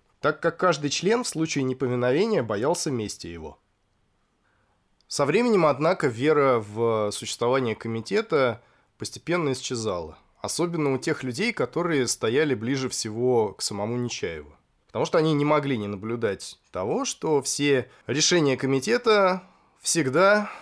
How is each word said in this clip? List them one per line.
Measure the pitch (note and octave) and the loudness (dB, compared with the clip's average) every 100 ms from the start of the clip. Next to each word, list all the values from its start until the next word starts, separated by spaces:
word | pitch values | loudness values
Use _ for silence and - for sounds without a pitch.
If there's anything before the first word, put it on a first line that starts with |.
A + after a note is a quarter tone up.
| _ _ | _ _
так | D3 D3+ | -2 0
как | E3+ D#3+ | -2 2
каждый | F3+ D3+ D3 | 2 2 0
член | - F3+ A#3 | 0 2 2
в | A#3 | 0
случае | D#3 D#3+ C#3+ | -4 -2 0
неповиновения | C3 B2+ B2+ B2 B2 C#3+ A3+ G3 | -2 0 -2 0 2 2 2 0
боялся | A2+ G#2 C3 E3+ D#3+ | 0 0 0 0 -2
мести | B2 G#2 - F2 | -2 -4 -8 -12
его. | E2+ D#2 - _ _ _ _ _ _ _ _ _ _ _ _ _ _ - | -12 -12 -16 _ _ _ _ _ _ _ _ _ _ _ _ _ _ -8
Со | - C#3 | -2 2
временем, | F#3 A#3+ G#3 D#3+ | 2 4 4 4
однако, | C3 D#3 F#3+ C#3+ | 4 0 2 0
вера | A2+ C#3+ D3 C#3 A#2+ | 0 2 4 4 2
в | G#2 G#2+ A#2 A2 G#2 | 0 -2 0 2 0
существование | - A2+ - A#2+ C3+ A#2+ | -4 -8 -2 0 0 0
комитета | G#2+ A#2 A2+ G#2+ G3+ A3 D#3 B2+ A2 _ _ _ - | -4 -6 -6 -2 -2 0 2 2 0 _ _ _ -14
постепенно | - - - F3 D3+ | -14 -10 -4 -2 -2
исчезала, | B2+ - A#2+ A2 F2+ D#2+ D#2 _ _ | -4 -6 -4 -4 -4 -6 -14 _ _
особенно | G2+ - E3+ E3 C#3+ | -6 -4 -2 0 0
у | C3 | 0
тех | - - | -2 -4
людей, | B2+ B2 A3+ | -4 -4 -2
которые | - B2+ D#3+ F3 D3+ A#2 | -2 -2 -2 0 0 0
стояли | - A2+ B2+ D#3 | 0 0 2 2
ближе | A2+ A2+ C3+ C3 | 0 -2 -2 -2
всего | - A2+ G#2+ B2+ A#2+ G#2 | -4 -6 -2 2 4 2
к | - | -2
самому | - G2+ G#2 B2 | -6 -4 -4 -2
Нечаеву. | B2 - F2+ D#2+ D2 - _ _ _ | -4 -4 -6 -6 -12 -20 _ _ _
Потому | D#3+ D#3 | -4 0
что | F3 | 2
они | D#3 | 2
не | D3 D3 | 2 2
могли | D3+ C#3 B2 | 2 2 -2
не | G#2 | -4
наблюдать | G2+ A2 A#2+ A2+ F#2+ - - _ | -6 -6 -2 -2 -2 -8 -18 _
того, | F2+ G2 G3 C4+ | -6 -2 -2 -4
что | - D#3+ D3 | -4 0 0
все | - - C#3+ C3+ - - - | 0 -2 2 2 0 -8 -6
решения | C3+ - F3 C#3+ B2+ | 0 2 4 2 0
комитета | C3 C3+ D#3+ A#3+ A#3+ G#3+ F#3 F#3 - _ _ _ | 0 0 2 0 4 4 4 0 -6 _ _ _
всегда | - E3+ C3 C#3+ F#3+ G#3 G3+ - | -2 0 2 4 6 4 0 -8